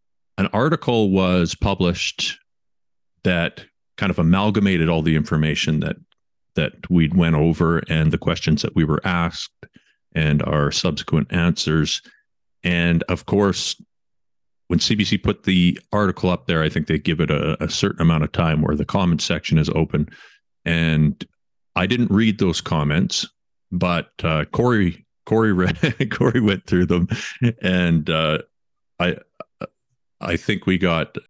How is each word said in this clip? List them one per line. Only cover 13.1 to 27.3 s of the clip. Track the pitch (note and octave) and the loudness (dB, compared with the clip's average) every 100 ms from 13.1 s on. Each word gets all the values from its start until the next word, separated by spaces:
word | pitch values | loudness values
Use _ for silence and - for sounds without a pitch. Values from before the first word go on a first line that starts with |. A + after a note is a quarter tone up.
| F2+ - | -6 -2
course, | G2 G2+ F2 - - - _ _ _ _ _ _ _ - | 0 2 0 -6 -8 -14 _ _ _ _ _ _ _ -4
when | F2 | -2
C | - G#2+ | 0 0
B | F#2+ | 0
C | - | 0
put | - G2 | -2 -2
the | - F#2 F2 - - | 0 4 4 0 -4
article | G#2 G2 - F2+ | -2 -2 0 -2
up | F2 - | -2 -2
there, | E2 | 0
I | D#2 | 0
think | E2+ D2+ | -2 -2
they | D#2+ | -2
give | F2 D#2+ | 0 -2
it | D#2 | 0
a, | D2 D2 - | 0 -2 -4
a | D#2 | -4
certain | - G2+ - | -2 -2 2
amount | E2 D#2+ | 2 2
of | D#2 | 0
time | - E2 D#2 | 0 0 0
where | D2 D2+ | 0 -2
the | D2 | -2
comment | G2 F2 D#2 | 0 0 0
section | - D#2+ - D#2+ | -2 -4 0 0
is | D#2 | 2
open. | D#2+ D#2 D2+ D2+ - - _ _ _ E2+ | 0 0 -2 -4 -8 -20 _ _ _ -4
And | E2 E2 D#2 D2+ - - _ _ _ _ - | 0 2 2 2 0 -10 _ _ _ _ -4
I | G#2+ | 0
didn't | B2 G#2 | 0 2
read | G2+ A2+ G2 | 2 2 2
those | F#2+ D#2+ | 0 -2
comments, | - D#2+ D2 D#2 F#2+ - - _ _ _ _ | -2 -2 0 0 -2 -4 -8 _ _ _ _
but, | F2+ F2+ E2+ - - | -4 -2 -2 -6 -6
uh, | E2 D#2 D2 | -2 -2 -2
Corey, | - B2 A2+ F2+ - _ _ - | 0 2 2 0 -2 _ _ -2
Corey | A2 A2 | 2 2
read, | F2+ F#2 - D3+ - | 2 0 0 -2 -2
<laughs> | A#2+ | -4
Corey | - C3 C3 | 0 0 2
went | G#2+ F#2+ - | 2 0 0
through | F2+ F2+ | 0 2
them, | F2+ E2+ - - | 2 0 -4 -8